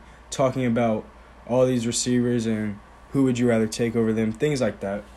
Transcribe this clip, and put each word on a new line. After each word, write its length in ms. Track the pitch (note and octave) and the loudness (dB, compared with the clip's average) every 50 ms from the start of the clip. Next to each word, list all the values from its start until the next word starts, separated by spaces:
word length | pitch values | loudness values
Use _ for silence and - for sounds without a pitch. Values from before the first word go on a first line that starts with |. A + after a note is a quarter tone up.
| - - - - - - | -14 -20 -20 -20 -18 -10
talking 340 | - - C3+ C3 B2 C3+ B2+ | -2 0 0 0 0 0 0
about 400 | B2 A2+ A#2+ A#2 A2+ A2 G#2+ - - - - - - - - - | 0 2 2 2 2 0 -2 -4 -10 -18 -20 -20 -20 -20 -20 -6
all 220 | - A#2+ B2+ B2+ | 0 2 4 4
these 180 | C3 C3 B2 A2+ | 4 2 0 -2
receivers 640 | A#2+ A2+ - - B2 B2 B2 A#2+ B2 A#2+ A#2+ A2 | -2 -4 -2 -2 0 0 2 2 2 0 0 0
and 320 | A2+ A2 G#2+ G#2+ G#2 G2+ - - - - - - - | -2 -2 -2 -4 -6 -8 -10 -14 -20 -20 -20 -12 -4
who 140 | - C#3 C3+ | 0 2 2
would 120 | C3 B2 | 2 2
you 100 | A#2+ B2 | 2 2
rather 200 | A#2+ A#2 A2 A2 | 2 2 2 0
take 280 | G#2+ - - A#2+ A#2 A2+ | -2 -2 -2 -4 -2 0
over 160 | A#2+ A2+ A2 | 0 0 2
them, 200 | A2 A2 A2+ A2 | 0 0 0 -2
things 280 | A2 - D3+ D3+ D3 B2+ | -2 -2 -2 -2 0 0
like 200 | B2 G#2 - - | -2 -2 -4 -6
that. 240 | G#2+ G2 G2+ G#2 G#2 - - | -6 -6 -6 -8 -10 -14 -20